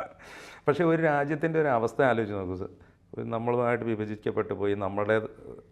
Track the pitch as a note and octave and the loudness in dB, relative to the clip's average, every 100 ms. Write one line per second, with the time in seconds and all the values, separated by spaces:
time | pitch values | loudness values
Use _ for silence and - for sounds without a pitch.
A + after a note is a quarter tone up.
0 | - - - - - - - C#3+ E3+ E3 | -8 -12 -20 -18 -18 -8 -2 2 4 4
1 | D#3+ C#3+ C#3+ D#3 E3 D#3+ D3+ A#2+ A2+ - | 4 2 0 0 0 2 2 2 2 2
2 | C#3 A#2 G#2+ G2+ F#2 F#2 F#2+ - - _ | 2 4 0 -2 -4 -6 -8 -12 -20 _
3 | _ - A#2 A2+ A#2+ A#2+ A#2+ A#2+ A#2 A2 | _ -10 -6 -4 0 2 2 2 0 -2
4 | G#2+ G#2+ A2 G#2 G#2 G2 G2+ G2+ F#2+ G2+ | -2 -4 -4 -2 -2 0 0 0 0 -2
5 | G#2 A2 F#2 - - B1 - | 2 2 0 -10 -16 -18 -14